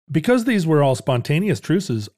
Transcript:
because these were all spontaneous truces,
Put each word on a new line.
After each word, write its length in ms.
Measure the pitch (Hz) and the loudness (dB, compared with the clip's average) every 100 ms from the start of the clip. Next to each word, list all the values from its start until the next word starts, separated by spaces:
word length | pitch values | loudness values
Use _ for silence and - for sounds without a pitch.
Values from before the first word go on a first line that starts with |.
| - | -4
because 320 | 151 156 254 | -4 2 2
these 240 | 226 214 160 | 2 0 2
were 160 | 151 | 2
all 100 | 143 127 | 2 0
spontaneous 640 | - 123 - 151 208 131 | 0 -2 0 -2 0 -4
truces, 480 | - 175 190 113 104 | 0 -2 -2 -6 -6